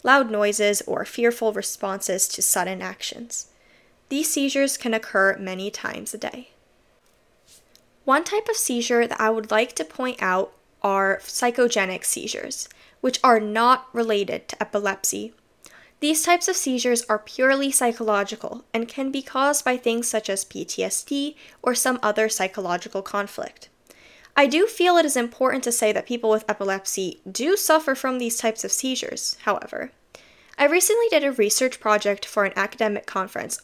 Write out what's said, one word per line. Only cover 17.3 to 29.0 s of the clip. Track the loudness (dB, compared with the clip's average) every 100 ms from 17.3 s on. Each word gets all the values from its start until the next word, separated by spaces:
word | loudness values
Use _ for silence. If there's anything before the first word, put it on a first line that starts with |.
| 0 2 2 2
psychological | 2 2 0 0 0 0 -6 -10 -12 -6
and | -6 -4
can | -6 -4
be | -6
caused | -4 0 2 2 0
by | 0
things | 0 0 0
such | -2 -2
as | -4 -6
P | -10
T | -8 -4 -2
S | -4
D | -4 -4 -4 -8 -20 -6
or | -2 0
some | 0 0
other | 0 2 0
psychological | 0 -4 -4 -4 -4 -4 -8
conflict. | -4 -4 -4 -8 -10 -12 -20 _ -20 -20 -20 -20 0 4
I | 6
do | 6 2
feel | 4 6 6
it | 4
is | 2
important | -2 0 0 2 -2
to |
say | 2 2
that | 0 -2
people | 0 2
with | 2 0
epilepsy | -4 -2 -2 -4 -4 -6 -8 -10
do | -4 0 2
suffer | 4 2 2
from | -2 -2 -2
these | -4 -2
types | -2 -2
of | -4
seizures, | -4 -2 -4